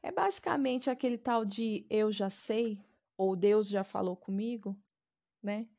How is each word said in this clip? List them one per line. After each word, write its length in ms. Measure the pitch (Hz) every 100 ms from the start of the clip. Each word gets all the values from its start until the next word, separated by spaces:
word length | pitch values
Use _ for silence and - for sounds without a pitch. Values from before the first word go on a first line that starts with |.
É 80 | -
basicamente 800 | 381 392 381 - 285 269 254 262
aquele 280 | 254 254 233
tal 260 | 240 233
de 420 | 214 202 226 208 -
"eu 220 | 214 214
já 200 | 208 196
sei", 500 | - - 220 233 202 - _ _ -
ou 200 | 190 190
"Deus 320 | 202 214 202
já 160 | 202
falou 320 | 196 202 190 185
comigo", 600 | - 196 226 233 196 196 _ _ _ _ _ _
né? 260 | 202 208 226